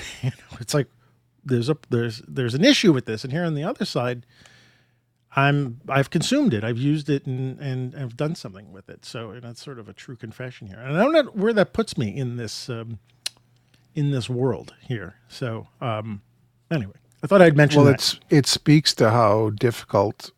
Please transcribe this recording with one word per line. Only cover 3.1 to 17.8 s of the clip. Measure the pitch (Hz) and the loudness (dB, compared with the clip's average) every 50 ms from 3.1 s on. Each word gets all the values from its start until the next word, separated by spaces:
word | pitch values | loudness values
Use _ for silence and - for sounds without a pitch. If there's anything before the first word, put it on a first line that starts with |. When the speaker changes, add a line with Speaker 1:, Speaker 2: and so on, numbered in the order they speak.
| 110 110 - | -8 -8 -8
Speaker 1:
And | 131 127 | -6 -6
here | 170 180 | -4 -4
on | 165 156 | -4 -4
the | 143 147 | -4 -6
other | 196 262 - 220 | -6 -6 -6 -6
side, | - - 151 123 123 123 120 - _ _ _ - - _ _ _ _ _ _ _ _ _ _ _ _ _ _ _ _ - | -6 -4 -4 -4 -4 -4 -6 -10 _ _ _ -20 -20 _ _ _ _ _ _ _ _ _ _ _ _ _ _ _ _ 0
I'm, | 139 139 143 143 143 143 123 117 123 - - | 2 2 4 2 2 -2 -4 -8 -12 -8 -2
I've | 135 139 135 - | 0 0 0 0
consumed | - 170 - - 254 294 294 220 123 | 0 -2 0 0 0 2 2 2 0
it. | 101 107 | 0 -2
I've | 113 120 117 | -2 -4 -2
used | 135 143 151 156 143 151 | -2 -2 -2 -2 -2 -2
it | 143 139 - | -4 -4 -4
and, | 143 131 127 131 131 131 - | -4 -6 -6 -6 -6 -8 -8
and | 147 139 131 127 127 127 - | -8 -8 -6 -6 -6 -8 -10
I've | - 135 120 117 | -10 -12 -10 -8
done | 120 147 151 170 | -6 -6 -6 -6
something | - - 110 92 98 104 - | -8 -12 -14 -16 -16 -20 -20
with | 90 95 - - | -20 -20 -20 -20
it. | - - - | -20 -20 -18
So, | - - 123 117 110 | -16 -14 -14 -12 -14
and | 104 123 - | -14 -16 -16
that's | 117 120 - - | -18 -18 -18 -18
sort | - 135 120 | -18 -18 -18
of | 107 110 | -18 -20
a | 101 | -20
true | - - - 127 | -20 -18 -18 -18
confession | - - 113 107 - 127 127 123 - - 101 | -16 -16 -16 -14 -12 -14 -14 -14 -16 -18 -18
here. | 95 107 | -16 -14
And | 120 131 147 170 | -8 -2 0 2
I | 214 | 4
don't | 285 | 4
know | 330 320 277 - - | 4 4 2 0 -2
where | 214 190 226 233 | -2 0 2 4
that | 208 185 - - | 2 2 2 2
puts | - 226 - - 175 | -4 -4 -2 -2 -4
me | 123 104 95 | -4 -4 -4
in | 139 131 123 120 120 | -4 -6 -6 -6 -8
this, | 117 104 - - - - | -8 -10 -10 -12 -10 -10
um, | 123 113 113 113 117 98 _ _ _ _ - - _ _ _ _ _ _ _ _ _ _ _ _ - | -10 -10 -10 -12 -14 -16 _ _ _ _ -14 -14 _ _ _ _ _ _ _ _ _ _ _ _ -4
in | 156 147 143 | -2 -2 0
this | 139 127 110 - | 0 -2 -4 -4
world | 127 120 131 131 107 69 60 - - _ | -4 -2 0 -2 -2 -4 -8 -14 -20 _
here. | _ - 127 107 92 85 - _ _ _ | _ -10 -8 -8 -8 -12 -16 _ _ _
So, | - - 135 120 113 110 104 - _ - | -12 -8 -8 -6 -6 -8 -10 -14 _ -10
um, | 139 123 110 107 107 113 104 101 - _ _ _ _ _ _ _ _ - | -6 -6 -4 -6 -6 -8 -10 -12 -14 _ _ _ _ _ _ _ _ -4
anyway, | 170 151 104 95 - _ _ _ _ _ - | -4 -4 -4 -6 -12 _ _ _ _ _ -2
I | 143 | 4
thought | 196 202 | 6 8
I'd | 180 170 151 147 | 8 8 8 6
mention | 151 143 147 147 | 6 6 6 8